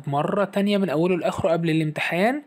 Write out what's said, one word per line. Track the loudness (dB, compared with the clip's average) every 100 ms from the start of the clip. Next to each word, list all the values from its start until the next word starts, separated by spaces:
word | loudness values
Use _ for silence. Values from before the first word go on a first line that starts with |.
| -2
مرة | -2 0 0
تانية | 0 0 2 2
من | 0
أوله | 0 2 2
لآخره | 0 0 0
قبل | 2 2
الامتحان، | 0 0 -2 -4 0 0 0